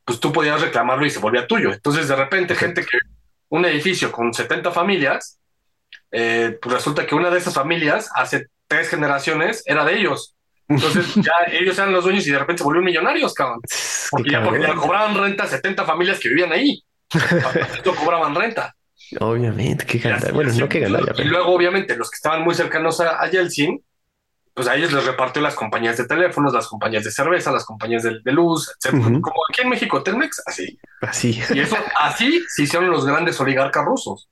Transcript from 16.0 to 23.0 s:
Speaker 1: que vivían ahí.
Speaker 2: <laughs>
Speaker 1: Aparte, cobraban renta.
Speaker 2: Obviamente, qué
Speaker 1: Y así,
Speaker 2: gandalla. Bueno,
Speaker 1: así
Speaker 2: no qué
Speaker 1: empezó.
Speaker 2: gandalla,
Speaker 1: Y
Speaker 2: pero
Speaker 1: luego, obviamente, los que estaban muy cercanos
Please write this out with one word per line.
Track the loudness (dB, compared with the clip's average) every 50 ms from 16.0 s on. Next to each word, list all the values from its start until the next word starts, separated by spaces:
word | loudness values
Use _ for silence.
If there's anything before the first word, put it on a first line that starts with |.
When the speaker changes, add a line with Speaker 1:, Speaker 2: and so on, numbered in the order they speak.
| 2 0 0 0
Speaker 1:
que | 0 0
vivían | 2 2 2 2 2
ahí. | 2 2 2 0 0 _ _ _ _
Speaker 2:
<laughs> | _ -2 -2
Speaker 1:
Aparte, | 0 2 2 2 2 2 0 0 -2 -2 -2 -6 -4 -2 -2 0 0
cobraban | 0 0 2 2 0 0 0
renta. | 0 -2 -2 -2 -6 -8 -8 -12 _ _ _ _ _ -20 -12 -6 -4
Speaker 2:
Obviamente, | -2 0 0 0 0 0 0 0 0 -2 -2 -2 -4
qué | -2 -4 -2
Speaker 1:
Y |
así, | 0 0
Speaker 2:
gandalla. | -2 0 -2 0 0
Bueno, | 0 0 2
Speaker 1:
así | 2 0
Speaker 2:
no | 0 0
qué | 0 0
Speaker 1:
empezó. | 0 2 0
Speaker 2:
gandalla, | 0 0 0 -2
Speaker 1:
Y | -2 0
Speaker 2:
pero | 0
Speaker 1:
luego, | 0 2 2 4 4
obviamente, | 4 4 2 2 0 -2 -2 -4
los | -4 -4 -8
que | -8
estaban | -4 -2 -2 0 2 0
muy | 0 0
cercanos | 0 -2 -2 -2 -2 0 0 0 2